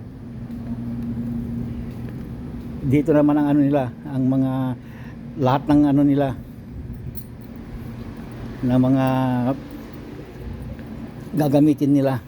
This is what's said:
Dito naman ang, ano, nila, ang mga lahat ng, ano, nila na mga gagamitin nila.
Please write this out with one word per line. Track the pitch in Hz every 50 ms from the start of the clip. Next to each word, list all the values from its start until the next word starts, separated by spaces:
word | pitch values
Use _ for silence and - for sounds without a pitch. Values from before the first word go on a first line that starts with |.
| - - - - - - - - - 233 - - - - - - 240 240 240 240 233 233 240 240 233 240 117 - 120 120 117 120 120 117 117 117 - 120 - - - - - - - - - - - - - - - - - - -
Dito | 139 123 147 143 160
naman | 147 147 147 147 147
ang, | 151 147 143
ano, | 143 147
nila, | 143 139 143 143 131 120 - - -
ang | 147 139 131 131 127
mga | 135 135 131 131 131 135 131 131 127 123 - - - - - - - - - - - - 135
lahat | 127 131 143 -
ng, | - 147 147 147 143
ano, | 139 143 143
nila | 143 139 139 139 135 120 - - - - - - - - - - - - - - - - - - - - - - - - - - - - - - - - - - - - - - - - - - - - - 135
na | 123 123 127
mga | 127 127 135 135 131 131 131 131 131 127 127 123 120 123 139 - - - - - - - - - - - - - - - - - - - - - - - - - - - - - - - - - - - -
gagamitin | 139 156 147 131 147 147 156 143 - 147 139
nila. | 143 143 135 135 123 117 98